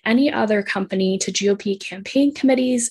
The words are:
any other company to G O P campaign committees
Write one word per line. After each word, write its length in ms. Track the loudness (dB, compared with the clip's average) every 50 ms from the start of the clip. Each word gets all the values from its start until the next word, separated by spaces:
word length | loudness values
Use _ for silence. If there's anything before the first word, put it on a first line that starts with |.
| -2
any 260 | 0 2 4 2 2
other 320 | 2 0 0 0 0 0 0
company 540 | -2 -4 -4 -4 -2 -2 0 0 0 0
to 140 | -2 -4 -4
G 180 | -4 0 0 0
O 80 | 0
P 200 | 0 -2 -4 -4
campaign 560 | -4 -6 -12 -12 -12 -8 -2 2 2 2 2 2
committees 560 | 2 2 2 2 2 2 0 0 0 -2 -2